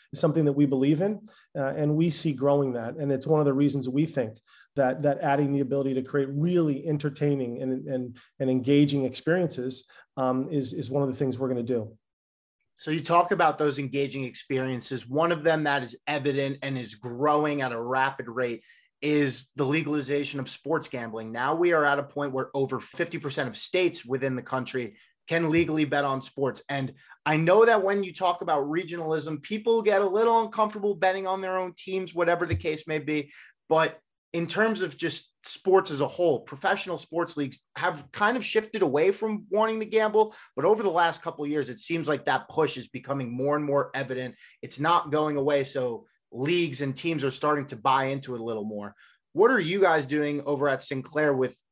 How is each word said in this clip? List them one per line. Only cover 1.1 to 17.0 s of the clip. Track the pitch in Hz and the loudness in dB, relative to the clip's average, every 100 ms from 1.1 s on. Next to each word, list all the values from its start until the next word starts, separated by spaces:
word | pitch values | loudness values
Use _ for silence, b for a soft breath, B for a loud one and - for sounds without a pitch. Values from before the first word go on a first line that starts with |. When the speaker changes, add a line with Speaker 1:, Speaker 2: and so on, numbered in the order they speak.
| 208 - B B 151 | -4 -12 B B -6
Speaker 1:
uh, | 135 | -4
and | 147 151 | 0 0
we | 151 170 | 2 2
see | - 160 | 0 -2
growing | 127 139 143 135 | 0 2 4 2
that. | 120 117 | -2 -6
And | 160 143 | -4 -2
it's | 131 156 | -2 2
one | 156 | 2
of | |
the | 143 135 | 4 4
reasons | 143 139 127 | 2 2 -2
we | 131 | 0
think | 165 139 110 113 b b b - | 0 -2 -4 -8 b b b 0
that, | 127 - | 0 2
that | 147 135 | 0 2
adding | 151 139 143 | 2 2 2
the | 143 131 | 2 0
ability | 139 135 | 0 0
to | 131 | -2
create | 127 143 135 | -2 -2 0
really | 143 170 175 156 135 156 | 0 2 2 2 0 -2
entertaining | 147 147 139 147 139 120 120 | -2 -4 0 0 0 -2 -4
and, | 131 131 147 | -4 -4 -4
and, | 131 123 110 B - | -4 -6 -12 B -2
and | 131 | 0
engaging | 131 117 143 143 143 | 2 4 6 6 2
experiences, | 131 - - 180 170 - 127 131 - B B - | -2 -2 0 0 0 -2 -8 -8 -16 B B -4
um, | 131 131 151 | -2 0 -2
is, | 147 127 | -4 -4
is | - 117 | -6 -4
one | 143 | -2
of | 139 | -2
the | |
things | 123 135 117 | -2 -4 -2
we're | 131 | -4
gonna | 123 | -2
do. | 117 120 107 - _ _ _ _ _ _ _ | -2 -2 -4 -14 _ _ _ _ _ _ _
Speaker 2:
So | _ 156 | _ -6
you | 160 | -4
talk | 139 170 175 | 4 4 4
about | 185 160 147 | 4 2 4
those | 151 131 | 0 0
engaging | 139 139 139 131 | -4 -2 -2 -4
experiences. | 123 - - 131 131 123 - 127 120 | -8 -10 -4 -4 -2 -4 -6 -10 -4
One | 143 170 | 0 2
of | 165 | 2
them | 160 156 | 2 2
that | 147 139 | 2 -2
is | 120 120 - | -4 -10 -6
evident | 147 139 139 135 139 | -2 0 0 -2 -4
and | 139 131 | -6 -6
is | 110 | -8
growing | 107 | -12